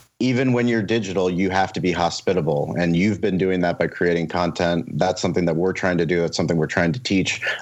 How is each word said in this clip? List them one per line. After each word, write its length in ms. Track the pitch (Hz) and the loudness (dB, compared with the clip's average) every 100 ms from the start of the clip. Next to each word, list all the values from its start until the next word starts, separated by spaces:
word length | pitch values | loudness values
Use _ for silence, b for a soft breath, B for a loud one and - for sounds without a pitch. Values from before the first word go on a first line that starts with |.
| - - | -16 -4
even 360 | 127 123 131 | 0 0 2
when 120 | 123 120 | 2 2
you're 160 | 113 | 0
digital, 460 | 95 113 95 92 92 | 0 -2 -2 0 0
you 220 | 90 95 | 2 0
have 240 | 95 92 | 2 0
to 40 | - | 0
be 140 | 87 | -2
hospitable. 800 | 85 85 - - 90 78 73 73 80 | 0 0 0 -2 0 0 0 -2 0
And 180 | 87 85 | 2 2
you've 240 | 104 95 | 2 2
been 160 | 101 92 | 0 0
doing 240 | 95 92 | 0 2
that 180 | 87 85 | 0 0
by 80 | 85 | -2
creating 420 | - 87 85 82 | 0 0 0 -2
content. 680 | 90 87 - 87 85 - 73 | 0 -2 0 0 0 -2 -2
That's 220 | 92 90 | 0 0
something 240 | 95 87 | -2 0
that 120 | 85 80 | 0 2
we're 180 | 92 | 0
trying 240 | 92 95 90 | 0 0 0
to 80 | 80 | 2
do. 160 | 87 | 0
That's 160 | 82 - | 0 0
something 180 | 87 85 | 0 0
we're 100 | 78 | 0
trying 260 | - 87 | 0 0
to 80 | 80 | 0
teach 420 | - 98 87 - B B | 0 0 0 -2 B B